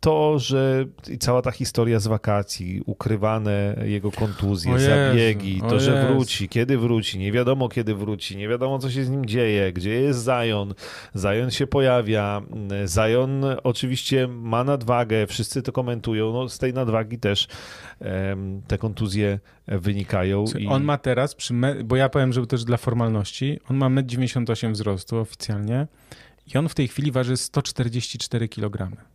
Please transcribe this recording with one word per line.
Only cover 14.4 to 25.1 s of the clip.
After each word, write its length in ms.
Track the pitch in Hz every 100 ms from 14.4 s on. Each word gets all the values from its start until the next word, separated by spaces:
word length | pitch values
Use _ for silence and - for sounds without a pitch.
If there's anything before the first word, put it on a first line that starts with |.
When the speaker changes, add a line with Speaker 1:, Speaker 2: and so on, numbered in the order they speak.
| 117 113
Speaker 1:
nadwagę, 640 | 131 143 113 120 117 110 104
wszyscy 360 | - 110 135
to 100 | -
komentują, 600 | - 123 120 113 110 110
no, 160 | 120 127
z 100 | -
tej 140 | 131
nadwagi 460 | 127 123 110 110 117
też, 300 | 104 101 - - - - - -
em, 640 | - 95 95 98 98 95 -
te 120 | 104
kontuzje 600 | 110 101 110 98 104 101 - - -
wynikają 800 | 101 90 101 98 101 92 98 107
Speaker 2:
Słuchaj, 160 | 120
Speaker 1:
i 40 | 104
Speaker 2:
on 180 | 135
ma 140 | 143 143
teraz, 360 | - 123 143
przy 200 | - -
me-, 300 | 120 127 -
bo 120 | 110 127
ja 120 | 135
powiem, 240 | 143 131
żeby 140 | 123 120
też 180 | 127
dla 120 | 117 120
formalności, 840 | - 117 117 110 101 - 135 147 -
on 60 | 135
ma 120 | 135
metr 200 | 131 127
dziewięćdziesiąt 420 | 120 127 131 117
osiem 220 | 113 117
wzrostu 460 | 107 107 95 -